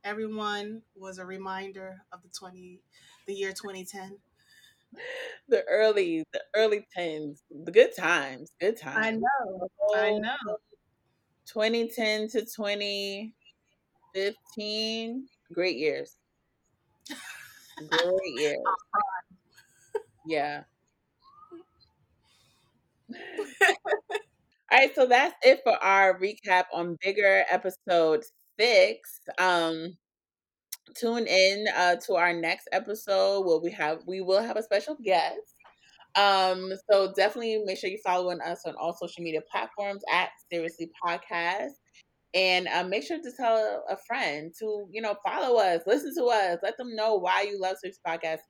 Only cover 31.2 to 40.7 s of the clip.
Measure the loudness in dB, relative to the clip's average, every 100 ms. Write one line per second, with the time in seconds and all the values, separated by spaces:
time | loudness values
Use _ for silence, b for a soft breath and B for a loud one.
31.2 | 2 6 6 4 -2 2 2 2 0 2
32.2 | 2 2 -2 -4 -2 -4 -4 -10 -2 2
33.2 | 2 2 2 2 0 -2 -2 -2 -6 -6
34.2 | 2 2 2 -4 0 -2 -2 -6 2 2
35.2 | 2 -6 -14 _ b b b b b 4
36.2 | 6 6 4 0 -4 -10 4 4 4 2
37.2 | 2 2 -2 -2 -2 -4 -6 -4 0 0
38.2 | 0 -4 -6 -6 -8 -6 -6 -6 -10 -8
39.2 | -4 -4 -4 -8 -6 -6 -6 -6 0 0
40.2 | 0 -8 _ -6 -6